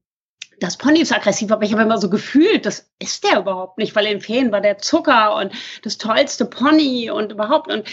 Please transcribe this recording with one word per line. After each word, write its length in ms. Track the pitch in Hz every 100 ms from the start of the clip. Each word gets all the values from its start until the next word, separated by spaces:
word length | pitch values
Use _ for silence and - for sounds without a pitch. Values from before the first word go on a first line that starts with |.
| _ _ _ - - -
das 180 | 180 -
Pony 240 | 262 311
ist 100 | 294
aggressiv“, 400 | 214 - - 202
aber 120 | 214
ich 100 | 208
habe 80 | 214
immer 160 | 220 220
so 120 | 190
gefühlt, 560 | 202 - 269 359 403 214
das 240 | - _ -
ist 260 | 190 - 403
der 140 | 277
überhaupt 400 | 190 185 180 -
nicht, 160 | 220 214
weil 100 | 208
in 160 | 202
Ferien 300 | - 233 254
war 100 | 202
der 160 | 202 202
Zucker 580 | - 330 330 247 214 214
und 160 | 196 - - -
das 160 | 220 -
tollste 480 | 214 233 277 - 208
Pony 640 | - 262 311 285 254 226
und 240 | 214 214
überhaupt. 360 | 214 214 302 -
Und 160 | 214 -